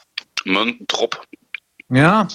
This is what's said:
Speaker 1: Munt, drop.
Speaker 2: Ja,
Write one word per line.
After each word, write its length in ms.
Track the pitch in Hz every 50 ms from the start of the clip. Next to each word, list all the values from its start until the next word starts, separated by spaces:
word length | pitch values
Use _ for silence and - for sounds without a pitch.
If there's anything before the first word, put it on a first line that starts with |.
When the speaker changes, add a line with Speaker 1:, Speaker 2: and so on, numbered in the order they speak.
| - _ _ - - _ _ - -
Speaker 1:
Munt, 320 | 95 95 98 110 117 120 120 104
drop. 400 | - - - 117 - - - - - - - _ _ - - _ _ _ - _
Speaker 2:
Ja, 400 | _ 127 127 147 165 196 220 202 - -